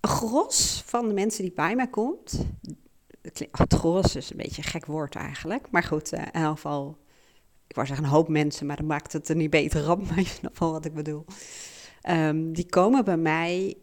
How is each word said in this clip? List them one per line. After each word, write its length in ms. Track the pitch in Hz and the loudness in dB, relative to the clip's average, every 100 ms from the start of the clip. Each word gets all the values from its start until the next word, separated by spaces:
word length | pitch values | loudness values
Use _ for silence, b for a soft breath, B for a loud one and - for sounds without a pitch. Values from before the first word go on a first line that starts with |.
Een 80 | - | 2
gros 720 | - 226 262 466 - - - - | 0 2 2 2 2 0 -2 -4
van 220 | 240 226 | -2 0
de 60 | |
mensen 280 | 202 208 - | 2 0 0
die 100 | 185 | -4
bij 240 | 180 160 240 | 0 0 0
mij 120 | 254 | 0
komt, 580 | 214 233 370 - - - - - - _ _ _ - | 0 -2 -2 -6 -4 -4 -6 -12 -16 _ _ _ -20
het 120 | - | -16
kli-, 160 | - - | -12 -12
oh, 80 | - | 2
het 140 | 147 | 4
gros 420 | - 165 180 185 - | 4 4 4 2 0
is 140 | - | -8
een 60 | - | -10
beetje 260 | - - | -10 -8
een 60 | 151 | -6
gek 180 | 165 156 | -6 -6
woord 280 | 156 143 | -6 -6
eigenlijk, 560 | - 143 143 160 233 - | -8 -10 -8 -6 -6 0
maar 120 | 170 | 0
goed, 300 | - 156 151 | 0 -2 -2
eh, 80 | 170 | -8
in 120 | - | -6
elk 220 | 170 156 | -2 0
geval, 440 | 151 151 147 139 156 b b b b b _ _ | -2 -4 -4 -6 -12 b b b b b _ _
ik 80 | |
wou 120 | - 135 | -6 -4
zeggen 200 | 139 151 | -2 4
een 60 | |
hoop 160 | 147 165 | 6 6
mensen, 380 | 151 147 - 143 | 2 2 -2 -6
maar 100 | 143 | -4
dat 100 | 151 | -2
maakt 260 | 147 - | -4 -4
het 160 | 156 - | -8 -2
er 80 | 165 | 0
niet 140 | 156 | 4
beter 400 | 156 143 156 147 | 4 4 0 2
op, 120 | 175 | 2
<laughs> 40 | 185 | 2
maar 100 | 165 | 0
je 60 | |
snapt 340 | 180 - 180 - | 0 -2 -10 -2
wel 140 | 165 | -2
wat 120 | 160 | 0
ik 100 | 160 | -6
bedoel. 300 | 156 151 151 165 196 B B B B B B | -6 -6 -6 -10 -18 B B B B B B
Ehm, 520 | - 170 156 156 160 | -2 2 2 2 -2
die 140 | 165 170 | -4 2
komen 380 | - 190 269 | 4 6 6
bij 120 | 202 170 | 4 2
mij 580 | 160 160 170 175 196 - | 2 2 0 0 -2 -6